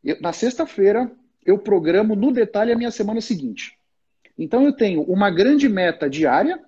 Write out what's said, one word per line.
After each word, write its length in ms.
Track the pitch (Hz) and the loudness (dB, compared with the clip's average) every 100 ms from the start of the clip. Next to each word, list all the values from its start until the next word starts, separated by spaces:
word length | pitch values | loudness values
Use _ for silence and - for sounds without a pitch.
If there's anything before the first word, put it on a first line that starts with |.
Eu, 180 | - 160 | -6 -6
na 120 | 170 | -6
sexta-feira, 760 | 170 233 254 320 - 196 214 247 - _ _ | -4 -4 -4 -8 2 2 2 -2 -8 _ _
eu 140 | - 196 | 0 0
programo 560 | 208 190 156 180 220 | 2 0 2 2 2
no 180 | 208 254 | 0 0
detalhe 400 | 247 214 202 226 | 0 0 0 0
a 40 | 233 | 0
minha 140 | 240 | -2
semana 300 | 226 208 226 | -4 -4 -4
seguinte. 580 | 214 190 127 - - _ _ _ _ _ _ - | -4 -6 -6 -10 -16 _ _ _ _ _ _ -12
Então, 280 | 160 240 | -2 2
eu 80 | 285 | 2
tenho 300 | 277 214 170 | 2 0 0
uma 280 | 165 185 202 | -2 0 2
grande 380 | 170 220 294 277 | 2 2 4 2
meta 400 | 196 180 - 143 | 2 0 0 -4
diária. 540 | 139 156 143 285 349 | 0 2 2 0 -4